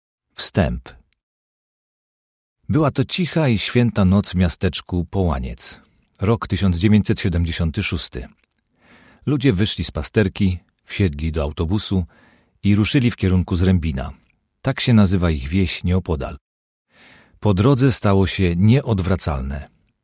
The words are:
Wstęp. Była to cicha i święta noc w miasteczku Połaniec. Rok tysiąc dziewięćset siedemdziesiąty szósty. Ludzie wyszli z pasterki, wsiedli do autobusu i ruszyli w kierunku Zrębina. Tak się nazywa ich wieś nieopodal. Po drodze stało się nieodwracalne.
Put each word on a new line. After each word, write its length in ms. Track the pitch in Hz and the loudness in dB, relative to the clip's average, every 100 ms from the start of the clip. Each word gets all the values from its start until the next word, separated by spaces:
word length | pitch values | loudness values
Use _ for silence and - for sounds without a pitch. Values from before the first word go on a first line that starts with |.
| _ _ _ | _ _ _
Wstęp. 540 | - - - 76 64 - - _ _ _ _ _ _ _ _ _ _ _ _ _ _ _ _ - | -8 -4 -2 -2 -2 -10 -20 _ _ _ _ _ _ _ _ _ _ _ _ _ _ _ _ -2
Była 220 | 127 151 | 0 0
to 140 | - | 0
cicha 440 | 123 - 170 170 147 | -2 -2 -2 0 2
i 100 | 107 | 0
święta 460 | - 120 120 104 | 0 0 2 2
noc 280 | 92 101 98 | 4 4 2
w 20 | |
miasteczku 720 | 90 90 - 92 - - 87 | 0 0 0 -4 -4 -4 -4
Połaniec. 760 | 85 98 90 69 62 58 - - _ _ _ - | -4 -2 0 -2 -6 -10 -12 -14 _ _ _ -6
Rok 280 | 98 117 - | -2 -2 -2
tysiąc 300 | 92 98 85 | -2 0 2
dziewięćset 420 | 104 107 - 110 | 4 4 2 -2
siedemdziesiąty 600 | 101 85 82 80 82 76 | -2 0 -2 -2 -4 -4
szósty. 460 | - 82 - 64 62 _ _ _ _ _ _ _ _ _ - | -4 -4 -6 -10 -14 _ _ _ _ _ _ _ _ _ -4
Ludzie 260 | 143 131 | 0 2
wyszli 320 | 92 107 - | 2 0 -2
z 60 | 87 | -6
pasterki, 680 | - 78 - 98 - 98 90 _ _ | -6 -4 0 0 2 0 0 _ _
wsiedli 480 | - - 98 71 80 | -10 -2 -2 0 -4
do 100 | 78 | -4
autobusu 640 | 73 73 82 104 - 98 85 _ _ _ _ _ | -4 -4 -2 -2 -2 -2 -4 _ _ _ _ _
i 120 | 101 | 0
ruszyli 360 | 104 104 147 120 | 2 2 2 0
w 60 | - | 0
kierunku 400 | 95 92 87 85 | 0 2 0 0
Zrębina. 560 | 92 92 80 65 67 - _ _ _ _ | 2 2 0 -4 -8 -12 _ _ _ _
Tak 180 | - 135 | -6 -2
się 140 | - | 2
nazywa 360 | 113 98 95 87 | 4 4 2 0
ich 180 | 76 67 | -2 -2
wieś 360 | 92 90 - | -2 -2 -2
nieopodal. 520 | 92 92 90 78 76 73 _ _ _ _ _ _ - - _ _ | -2 0 0 -4 -6 -12 _ _ _ _ _ _ -20 -20 _ _
Po 140 | 104 | 0
drodze 380 | 95 110 135 135 | 2 2 4 2
stało 340 | - 107 98 92 | 2 2 2 2
się 300 | - 92 85 | 0 0 2
nieodwracalne. 1120 | 107 131 131 98 90 92 - 71 65 71 73 _ _ _ | 4 4 2 -2 0 -2 -2 -4 -6 -8 -12 _ _ _